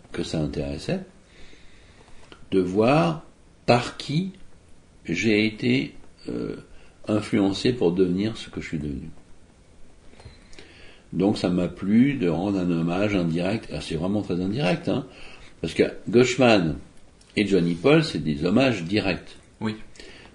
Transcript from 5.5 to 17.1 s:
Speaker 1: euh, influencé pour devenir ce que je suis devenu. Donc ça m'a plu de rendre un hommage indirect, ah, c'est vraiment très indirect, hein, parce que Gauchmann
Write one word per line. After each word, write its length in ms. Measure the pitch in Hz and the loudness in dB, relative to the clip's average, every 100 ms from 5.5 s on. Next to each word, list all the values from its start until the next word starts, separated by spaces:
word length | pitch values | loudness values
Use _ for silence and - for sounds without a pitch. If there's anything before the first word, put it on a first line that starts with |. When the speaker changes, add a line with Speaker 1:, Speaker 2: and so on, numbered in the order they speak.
| 107 123 131 - - - - - | 0 0 0 -2 -10 -20 -16 -10
Speaker 1:
euh, 260 | 60 53 53 - - - - - | -8 -8 -10 -14 -20 -20 -12 -2
influencé 680 | 107 107 107 98 98 127 | -2 0 2 2 2 0
pour 180 | 123 87 | 2 2
devenir 460 | 90 92 90 107 110 | 4 2 2 -2 -6
ce 100 | - | -10
que 140 | 80 | -12
je 60 | - | -8
suis 100 | 80 | -6
devenu. 320 | 73 67 80 - - - - _ - - - - - - - - - - - - - - - | -6 -8 -12 -16 -20 -20 -20 _ -20 -20 -20 -20 -20 -20 -20 -20 -20 -20 -20 -20 -20 -20 -8
Donc 240 | 80 98 107 | 0 2 2
ça 140 | 95 | 0
m'a 180 | 87 87 | 0 -2
plu 460 | - 95 113 139 | -4 2 4 4
de 120 | 139 87 | 2 0
rendre 320 | 80 101 98 | 0 0 0
un 120 | 90 | 0
hommage 440 | 82 85 92 104 | 0 0 0 0
indirect, 540 | 101 85 82 92 113 - | 0 0 -2 -2 -4 -6
ah, 120 | - | -10
c'est 140 | - 78 | -6 -4
vraiment 260 | 90 104 | -2 -2
très 180 | 90 87 | -2 -4
indirect, 480 | 95 120 175 160 - | -4 -2 -2 -2 -2
hein, 160 | 110 - - - - - - | -4 -6 -14 -18 -18 -20 -10
parce 140 | 82 | -2
que 80 | - - - - | 2 2 0 2
Gauchmann 680 | 117 127 - 123 104 82 67 - - - | 4 4 4 6 6 2 -4 -10 -20 -20